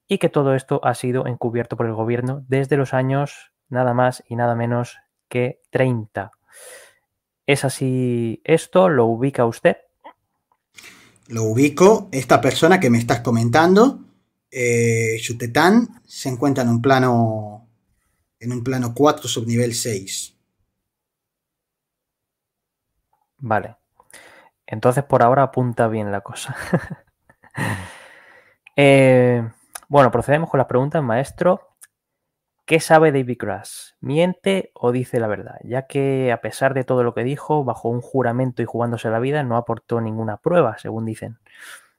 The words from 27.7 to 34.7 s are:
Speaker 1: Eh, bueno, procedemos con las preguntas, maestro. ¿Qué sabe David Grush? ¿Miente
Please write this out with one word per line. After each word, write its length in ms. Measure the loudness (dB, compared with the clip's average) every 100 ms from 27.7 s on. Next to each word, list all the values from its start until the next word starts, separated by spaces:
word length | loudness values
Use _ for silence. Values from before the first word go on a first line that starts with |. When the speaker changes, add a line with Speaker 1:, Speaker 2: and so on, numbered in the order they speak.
| -6 -10 -20 -20 -20 -20 -20 _ _ _ 2
Speaker 1:
Eh, 640 | 6 6 6 6 4 2 -4 -10 _ -20 2
bueno, 220 | 4 4
procedemos 380 | 2 0 0 0
con 80 | 0
las 100 | 0
preguntas, 360 | 0 0 -2
maestro. 720 | 0 -2 -2 -2 0 0 _ _ -20 _ _ _ _ _ _ _ -2
¿Qué 140 | 0
sabe 320 | 4 6 6
David 260 | 2 -2 -6
Grush? 520 | -6 -8 -12 -20 -20 _
¿Miente 720 | -4 0 0 -2 -4 -4 -6